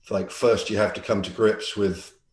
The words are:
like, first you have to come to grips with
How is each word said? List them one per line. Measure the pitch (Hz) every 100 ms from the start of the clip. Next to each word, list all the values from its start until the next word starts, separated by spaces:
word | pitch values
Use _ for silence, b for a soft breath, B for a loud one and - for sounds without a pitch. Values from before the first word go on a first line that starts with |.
| -
like, | 101 95
first | - 123 104 -
you | 104
have | 104
to | 104
come | - 104
to | 92
grips | - 110 107 - 107
with | 98 87 - _ _